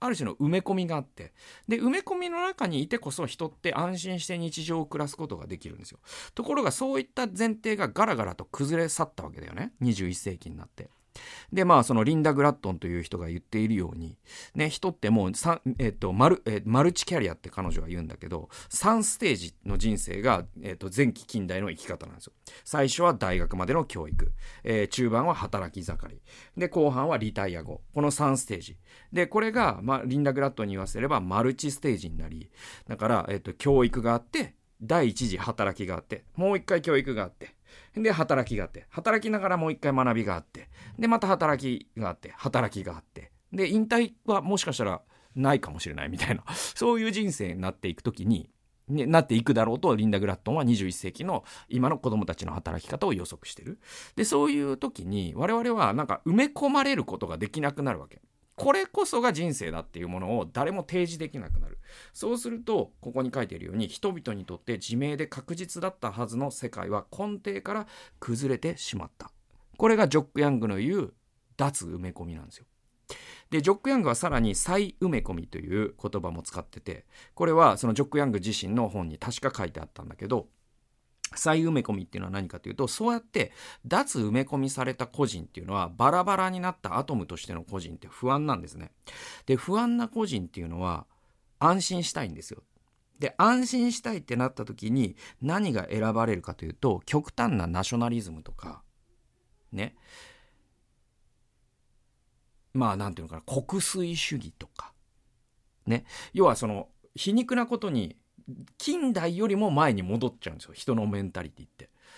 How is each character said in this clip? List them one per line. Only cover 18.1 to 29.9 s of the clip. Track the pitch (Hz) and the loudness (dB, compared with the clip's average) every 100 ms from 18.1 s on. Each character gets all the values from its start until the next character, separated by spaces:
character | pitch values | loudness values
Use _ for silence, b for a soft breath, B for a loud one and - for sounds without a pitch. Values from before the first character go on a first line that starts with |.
| - | -10
け | 87 | -8
ど、 | 82 80 B B | -8 -10 B B
三 | - 196 226 208 | 0 2 4 2
ス | - | 0
テ | 202 | 0
ー | 98 | 0
ジ | 85 - 98 | -4 -10 0
の | 98 | 2
人 | 110 101 | 4 2
生 | - 92 | -2 0
が、 | 120 92 - - | 2 2 0 -10
え | 98 | -12
っ | 87 | -10
と、 | 95 | -4
前 | 101 127 | 2 2
期 | - - | 2 -4
近 | 110 90 | -4 -2
代 | 92 | -2
の | 101 | -4
生 | 80 | -6
き | - | -10
方 | 87 82 | -10 -12
な | |
ん | 85 | -16
で | |
す | - | -20
よ。 | - B B - | -20 B B -4
最 | 151 135 | 2 2
初 | - | 4
は | 175 | 2
大 | 120 92 92 | 4 2 2
学 | - 92 | 2 0
ま | 90 | 0
で | |
の | 160 - | 0 0
教 | 92 78 | -4 0
育、 | - - B B B - | 2 4 B B B -2
え | 110 | 0
ー、 | 101 | 0
中 | - 120 | 0 2
盤 | 113 160 | 4 2
は | 135 | 0
働 | 104 101 87 | -2 -4 -4
き | 98 85 | -6 -6
盛 | 82 80 - | -6 -6 -12
り、 | B B B - | B B B -4
で、 | 175 | -2
後 | 175 147 | 2 4
半 | 127 151 | 4 2
は | 127 | 0
リ | 110 | -2
タ | 98 98 | -2 -2
イ | 85 | -4
ア | |
後。 | - - - | -8 -12 -6
こ | 147 | 0
の | 147 | 0
三 | 143 143 131 | 2 2 2
ス | |
テ | - 92 | -2 -6
ー | |
ジ。 | - - B B B | -8 -16 B B B
で、 | 175 175 | 0 2
こ | 214 | 2
れ | 226 | 2
が、 | 233 190 95 | 4 2 2
ま | 113 | 0